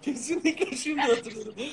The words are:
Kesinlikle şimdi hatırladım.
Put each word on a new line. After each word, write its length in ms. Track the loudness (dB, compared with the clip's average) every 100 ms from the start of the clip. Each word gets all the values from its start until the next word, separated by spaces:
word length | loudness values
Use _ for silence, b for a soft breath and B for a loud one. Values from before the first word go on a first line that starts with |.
Kesinlikle 720 | -2 -4 0 0 2 2 -2 -2
şimdi 240 | -2 2
hatırladım. 520 | 4 4 2 -10 -10 -8 -8